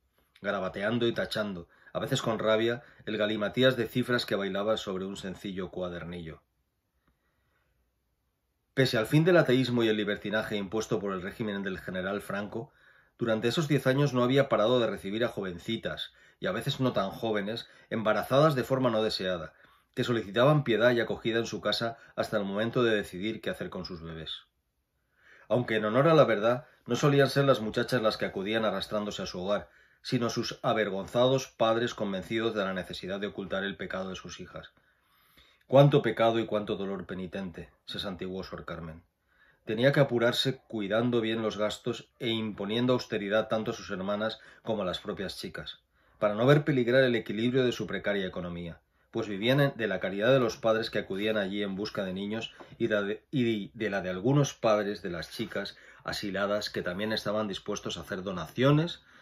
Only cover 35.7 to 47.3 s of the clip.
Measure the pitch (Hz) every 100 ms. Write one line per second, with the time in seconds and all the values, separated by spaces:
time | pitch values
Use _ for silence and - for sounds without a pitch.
35.7 | 131 143 110 110 110 113 113 107 104 104
36.7 | 98 98 95 87 92 92 98 95 82 -
37.7 | _ - 98 98 90 92 92 90 85 85
38.7 | 82 82 80 _ _ _ _ _ _ -
39.7 | 110 131 143 131 120 117 120 139 - _
40.7 | 113 98 110 123 120 110 113 110 98 107
41.7 | - 123 113 - _ 123 113 110 101 101
42.7 | 113 127 123 - 107 101 110 110 110 110
43.7 | 113 95 98 95 104 110 - - - -
44.7 | 107 92 87 - 98 90 - 98 82 78
45.7 | - _ _ _ _ 104 104 123 147 147
46.7 | 135 117 131 131 117 -